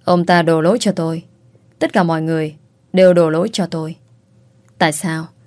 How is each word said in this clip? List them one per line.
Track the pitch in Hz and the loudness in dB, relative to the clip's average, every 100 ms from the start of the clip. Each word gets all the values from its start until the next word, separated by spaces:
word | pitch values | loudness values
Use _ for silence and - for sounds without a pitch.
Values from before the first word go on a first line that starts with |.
Ông | - 180 175 | -2 0 2
ta | 175 | 2
đổ | 160 160 | 2 2
lỗi | 165 240 | 0 0
cho | 208 | -2
tôi. | 180 165 165 - _ _ _ _ _ | -4 -6 -8 -12 _ _ _ _ _
Tất | 311 | -2
cả | 208 | 0
mọi | 170 160 | 0 -2
người | 160 160 156 151 _ _ _ | -2 -4 -4 -10 _ _ _
đều | 185 185 | 4 6
đổ | 175 160 | 6 2
lỗi | 160 214 | 0 -2
cho | - 170 | -4 -6
tôi. | 165 160 170 _ _ _ _ _ _ _ - | -8 -10 -14 _ _ _ _ _ _ _ -2
Tại | 165 | -2
sao | 151 170 160 165 _ | -2 -6 -8 -10 _